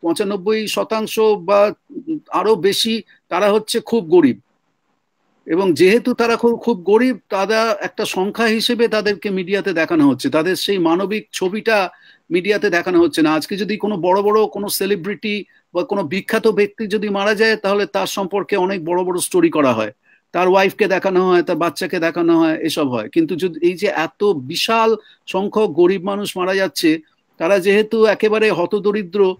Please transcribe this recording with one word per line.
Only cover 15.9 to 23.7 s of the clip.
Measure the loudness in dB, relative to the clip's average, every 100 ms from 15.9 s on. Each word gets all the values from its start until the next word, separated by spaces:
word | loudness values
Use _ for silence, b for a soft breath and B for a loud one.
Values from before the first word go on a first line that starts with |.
| -4
বিখ্যাত | -4 -6 -2 0 0
ব্যক্তি | 2 0 -4 -6
যদি | -4 -2
মারা | -2 0 0
যায়, | 0 0
তাহলে | 0 -2 -2
তার | -4 -4
সম্পর্কে | -6 -4 -4 -2 -2
অনেক | -2 -2 -2
বড় | -2
বড় | -2 -4
story | -2 2 2
করা | 2 2
হয়, | 2 -4 -8 _ _ _
তার | 0 2
ওয়াইফকে | 4 2 2 0
দেখানো | 0 0 2 4
হয়, | 2
তার | 2 -2
বাচ্চাকে | -4 -4 -6 -2
দেখানো | -2 0 2 2
হয়, | 2 0
এসব | -4 -2 -2
হয়। | -4 -2
কিন্তু | 0 0 -2
যদি | -4 0
এই | -2